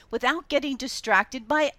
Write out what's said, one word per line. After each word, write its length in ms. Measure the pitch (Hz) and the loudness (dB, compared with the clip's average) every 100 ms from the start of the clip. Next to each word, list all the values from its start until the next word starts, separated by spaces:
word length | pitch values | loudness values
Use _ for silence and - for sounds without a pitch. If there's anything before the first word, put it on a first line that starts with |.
| - | -8
without 400 | 233 247 320 - | -2 0 -2 0
getting 260 | 285 285 262 | -2 0 -4
distracted 720 | 254 - - 202 214 262 220 | -6 -6 2 2 2 -4 0
by 240 | 302 311 | 2 0